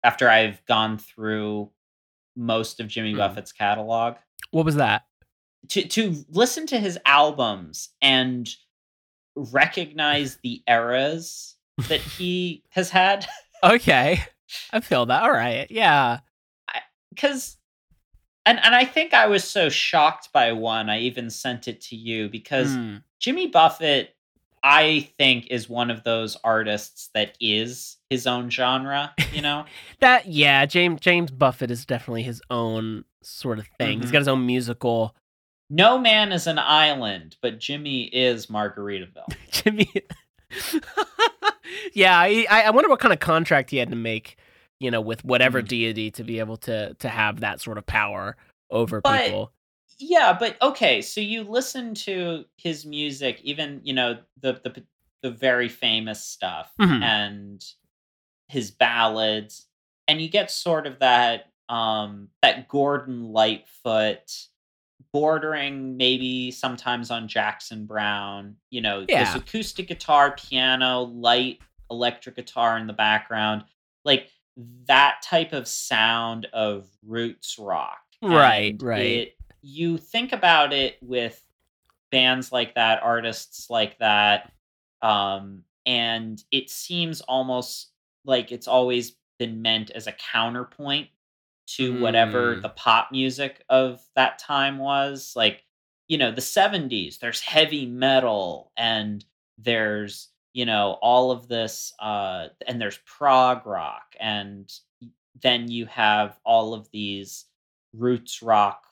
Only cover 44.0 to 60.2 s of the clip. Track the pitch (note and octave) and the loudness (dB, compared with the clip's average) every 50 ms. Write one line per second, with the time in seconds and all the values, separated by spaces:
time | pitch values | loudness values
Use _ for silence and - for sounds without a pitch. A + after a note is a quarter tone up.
44 | A2+ A2+ A2+ A2+ _ - - _ _ _ _ _ _ _ _ _ C3+ B2+ A#2 A2+ | -4 -4 -4 -6 _ -12 -20 _ _ _ _ _ _ _ _ _ -4 -2 0 0
45 | G#2+ G#2+ A2+ A2 - B2+ B2 A#2+ B2+ C3 B2+ C3 A2+ F#2+ B2 A#2 A2+ A2+ A2 A2 | -2 -2 -6 -8 -2 0 4 6 6 4 4 2 -2 -2 -4 -2 -2 -2 -2 -4
46 | A2 G#2+ G#2 - A2+ A#2 A#2 A2 A2+ G#2+ A2 A2 - - A#2 G#2+ G#2+ - - _ | -6 -6 -8 -10 -10 -8 -6 -6 -6 -8 -8 -12 -8 -6 -6 -4 -6 -8 -10 _
47 | - B2 G#2 A2+ G#2+ G#2+ G2+ - A2 G#2 F#2+ - - A#2 A2 G#2 - - - A2+ | -10 -8 -2 0 0 0 0 -2 -4 -6 -6 -6 -10 -10 -10 -10 -8 -2 0 0
48 | G#2 G2+ G2+ G2 F#2+ G2+ - _ _ _ _ _ _ _ - A2+ A#2 - - G#2+ | 0 0 -4 -8 -8 -10 -12 _ _ _ _ _ _ _ 0 0 0 0 -2 0
49 | - - - C4 A#3+ - - - G#2+ - _ _ _ _ _ _ _ _ _ _ | 2 2 2 2 0 0 -2 -4 -6 -8 _ _ _ _ _ _ _ _ _ _
50 | C4+ D#4 F4 E4 C4+ G3+ F3+ F3+ A#3 A3+ - _ B3+ C#4+ C4+ - A3 D#3+ B2 G#2 | -4 0 2 4 4 4 2 2 -2 -4 -2 _ 0 0 2 2 2 2 2 2
51 | G2 - - G#3+ G#3+ G3+ A3 A3+ G#3+ G3+ A3 B3 B3+ - - C4+ A#3+ A#3 G#3+ - | -2 -6 -8 -8 -6 -6 -6 -8 -8 -4 -4 -4 -4 -4 -8 -10 -10 -10 -10 -10
52 | - G#3 F#3+ F#3 F3+ E3+ E3 D#3 B2 _ _ _ _ F3 D#3+ D3 D3+ D3+ D3 D3 | -8 -8 -6 -6 -4 -6 -6 -8 -10 _ _ _ _ -8 -8 -8 -10 -12 -8 -6
53 | D3 D3 C3+ C3+ C#3 C3 A#2 - _ C#3 D3 D3 D3+ C#3+ C#3+ C3+ - C#3 C3+ C3 | -6 -6 -6 -4 -6 -6 -6 -6 _ -10 -8 -6 -8 -10 -10 -12 -10 -6 -2 -2
54 | B2 A#2+ A#2 A2+ _ _ _ _ C3 C3 B2+ - _ B2 - - G#2+ _ _ _ | -2 -2 -4 -6 _ _ _ _ -4 -4 -4 -4 _ -12 -12 -12 -20 _ _ _
55 | _ _ _ _ - C3 A#2+ A2+ C3+ C3 B2 B2 A#2+ A#2 - - - A#2 A2 A2 | _ _ _ _ -10 -10 -8 -2 0 2 2 2 0 -2 -4 -4 -2 0 0 0
56 | A2 A2 G#2+ G#2+ - - - _ G2 F2+ F2+ D#2+ E2 - _ - G#3 F#3 D3 A#2 | -2 -6 -10 -10 -12 -16 -12 _ -8 -8 -8 -10 -14 -14 _ 2 2 4 4 2
57 | A2+ A#2 G#2+ G#2+ G#2 G2+ G2+ G2+ G2+ G2+ G2+ G2 - - - _ _ _ _ _ | 0 0 0 0 -2 -4 -8 -14 -16 -18 -20 -20 -20 -20 -20 _ _ _ _ _
58 | _ _ _ _ _ _ _ _ _ _ - C3+ A2+ G2+ _ _ B2 A#2 A#2+ A#2 | _ _ _ _ _ _ _ _ _ _ -6 -6 -6 -6 _ _ 2 2 4 2
59 | A2+ A2+ A2 A2 A2 G#2+ G#2+ G#2+ G#2+ G#2+ - - _ _ _ _ _ _ _ _ | 2 2 2 0 0 0 -2 -4 -6 -12 -20 -20 _ _ _ _ _ _ _ _
60 | _ - D#3 D#3 | _ -2 -2 -2